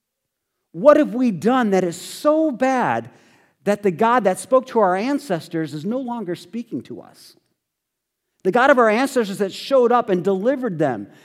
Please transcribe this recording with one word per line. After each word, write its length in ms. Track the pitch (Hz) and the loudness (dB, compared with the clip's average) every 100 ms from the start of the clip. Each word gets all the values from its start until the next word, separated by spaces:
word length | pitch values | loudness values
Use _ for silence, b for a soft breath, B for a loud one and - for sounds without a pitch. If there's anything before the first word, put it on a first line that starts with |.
| _ _ _ _ _ _ _ | _ _ _ _ _ _ _
What 240 | 160 269 302 | 2 6 6
have 180 | 208 | 2
we 160 | 233 247 | 0 -2
done 400 | 165 202 262 214 | 0 0 2 2
that 140 | 185 | 2
is 160 | 180 165 | 0 -6
so 500 | - - 302 311 311 | -14 -2 0 2 0
bad 600 | 226 262 254 160 117 117 b b b b b | 0 0 0 0 -2 -6 b b b b b
that 180 | 196 208 | -4 0
the 80 | 208 | -2
God 340 | 151 226 247 | 2 2 4
that 140 | 190 185 | 2 -2
spoke 280 | - 262 - | 0 0 2
to 120 | 226 | 2
our 160 | 185 185 | 2 2
ancestors 760 | 254 285 - 165 - 165 156 | -2 -4 -4 -6 -4 -6 -6
is 100 | 151 | -8
no 140 | 185 254 | -6 -6
longer 360 | 240 233 180 | -6 -8 -8
speaking 480 | 170 - 233 233 131 | -10 -10 -14 -10 -12
to 180 | - 98 | -12 -18
us? 340 | - _ - _ _ _ _ _ _ _ _ _ _ _ | -18 _ -20 _ _ _ _ _ _ _ _ _ _ _
The 80 | 185 | 0
God 200 | 240 277 | 4 4
of 80 | 254 | 6
our 100 | 220 | 4
ancestors 500 | 220 269 247 196 185 | 2 0 -2 -4 -4
that 140 | 196 | -6
showed 400 | - - 269 233 | -6 0 2 4
up 160 | 240 226 | 2 0
and 160 | 185 | -2
delivered 540 | 190 190 233 277 247 160 | 0 0 -2 -2 -4 -2
them 300 | 143 107 101 B | -2 -2 -12 B